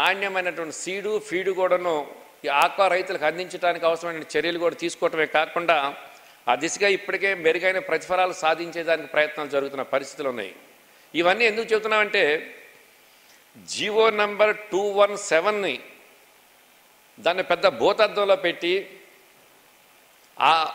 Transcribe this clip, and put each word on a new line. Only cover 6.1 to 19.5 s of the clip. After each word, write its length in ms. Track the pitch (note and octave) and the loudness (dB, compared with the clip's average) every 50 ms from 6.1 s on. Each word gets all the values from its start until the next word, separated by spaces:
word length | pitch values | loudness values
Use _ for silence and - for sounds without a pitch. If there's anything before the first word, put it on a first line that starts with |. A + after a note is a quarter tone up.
| - - - - - _ - | -20 -20 -20 -20 -20 _ 0
ఆ 60 | A#2+ B2+ C3 | 0 0 0
దిశగా 260 | D3+ E3 - - G3+ G3+ F#3+ | 0 -4 -2 0 2 2 2
ఇప్పటికే 340 | - - F#3+ F#3 E3+ F#3+ G3 G3 F3 D#3+ | 0 -2 -6 -4 -2 -2 -2 -2 2 2
మెరుగైన 360 | D#3+ E3+ F3 F3+ F#3 F#3+ F#3 F#3 - | 2 2 2 0 0 -2 -2 -2 -2
ప్రతిఫలాలు 460 | D#3+ D#3+ - - F3+ F#3 F#3 F#3 E3+ - | -2 -2 -2 -2 0 2 2 0 -2 -2
సాధించేదానికి 680 | D#3+ D#3 E3 D#3+ E3+ E3+ D#3 E3+ D#3+ E3 D#3+ D#3 D3 - - | 0 0 0 0 -4 -8 -8 -6 0 0 0 0 -2 -2 0
ప్రయత్నాలు 360 | D3+ D3+ D3+ - D#3 D3 C3+ C#3+ | 2 2 2 -2 -8 -8 -2 -2
జరుగుతున్న 300 | C#3 C#3 C3 C#3 C3+ A#2+ - C3 | -2 -2 -2 -6 -8 -6 -2 -2
పరిస్థితులు 340 | C#3 C#3 C3+ - D#3 C#3+ C3 | -4 -4 -4 -10 -6 -6 -6
ఉన్నాయి. 200 | B2 A2+ G2 F2+ - - - - - _ _ _ _ - _ _ - | -4 -6 -8 -10 -12 -18 -20 -20 -20 _ _ _ _ -20 _ _ -2
ఇవన్నీ 300 | D#3 E3+ F3+ G3 A3+ A#3+ A3 | 2 2 2 4 4 2 2
ఎందుకు 160 | G#3 A3+ A#3 - | 2 0 -2 0
చెబుతున్నామంటే, 520 | G#3+ G#3 G#3+ G#3+ G#3+ G#3+ G#3 G3+ - D4 B3+ D3 D#3 E3 - - - - - - - - _ _ _ _ _ _ _ _ _ - - _ _ _ _ A2 F2+ D#2+ | 0 0 0 2 2 2 2 2 2 2 4 4 2 0 -4 -10 -18 -20 -20 -20 -20 -20 _ _ _ _ _ _ _ _ _ -20 -20 _ _ _ _ -20 -14 -10
జీవో 360 | - A#2+ E3+ G#3 G#3 A3 A3 A3+ G#3 G#3 | -8 -4 -4 0 2 4 4 4 4 2
నంబర్ 320 | G#3 G#3 G#3 G3 G#3+ G#3+ G#3 - - - | 0 0 2 2 2 2 2 -2 -6 -4
టూ 120 | - F#3+ G#3 G#3 G3 G3+ | -2 -2 0 0 4 4
వన్ 160 | G3+ G3+ G3+ F#3+ - - | 4 4 4 -6 -2 2
సెవెన్ని 440 | D#3 D#3+ F3 G#3 G#3+ G3+ G3 D#3 B2 A#2+ - - - - - - _ _ _ _ _ _ _ _ _ _ _ _ _ _ _ _ _ _ _ _ _ - | 2 2 2 2 -2 -2 -2 -4 -4 -6 -12 -20 -20 -20 -20 -20 _ _ _ _ _ _ _ _ _ _ _ _ _ _ _ _ _ _ _ _ _ -2
దాన్ని 260 | - D#3+ F3+ F#3 - - | -2 0 0 0 0 0
పెద్ద 160 | F3 E3+ G3+ F#3 C3+ A2 | 0 4 4 2 2 4
భూతద్దంలో 560 | C3+ F#3+ G#3 - G#3+ G3+ E3+ G#3 G3+ G3 F#3+ F#3+ F3+ | 2 2 4 4 2 2 2 0 4 4 4 4 2
పెట్టి, 300 | E3+ E3 - F3 F3 F#3 G3 F#3 - - - - - - _ _ _ _ _ _ _ | -4 -4 -2 -2 -2 -2 -2 -2 -8 -18 -20 -20 -20 -20 _ _ _ _ _ _ _